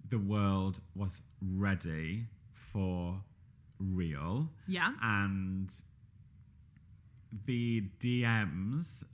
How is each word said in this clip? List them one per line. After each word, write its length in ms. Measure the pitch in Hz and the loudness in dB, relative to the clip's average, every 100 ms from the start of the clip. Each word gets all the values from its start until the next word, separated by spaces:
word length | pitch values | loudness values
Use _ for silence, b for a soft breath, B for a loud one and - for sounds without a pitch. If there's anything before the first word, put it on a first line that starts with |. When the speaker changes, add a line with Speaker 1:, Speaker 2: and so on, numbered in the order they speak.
| - | -2
Speaker 1:
the 120 | 120 | 0
world 640 | 98 107 101 98 95 87 - | 2 4 4 4 2 -2 -8
was 280 | 92 98 - - - | -4 -4 -4 -12 -6
ready 880 | 95 95 98 95 87 80 80 101 117 - - | -2 2 2 2 0 -2 -2 -4 -6 -10 -20
for 720 | - - 104 92 90 87 95 98 - - - - - | -16 -6 -2 0 0 -2 -4 -8 -18 -20 -20 -20 -6
real. 760 | 95 92 85 71 78 110 160 - - | -2 0 0 -2 -2 -2 -2 -6 -4
Speaker 2:
Yeah. 260 | 185 175 277 | 0 0 2
Speaker 1:
And 680 | 113 104 98 98 95 95 95 - - - - - - - - - - - - - - - - 107 107 | 2 4 2 0 0 -2 -2 -6 -10 -20 -20 -20 -20 -20 -20 -20 -20 -20 -20 -20 -20 -20 -14 -8 -2
the 340 | 123 120 117 98 - | 0 2 0 -2 -4
D 260 | 123 123 117 | 0 2 4
Ms 760 | 113 101 80 98 139 170 - - | 4 2 0 -2 -2 -4 -8 -10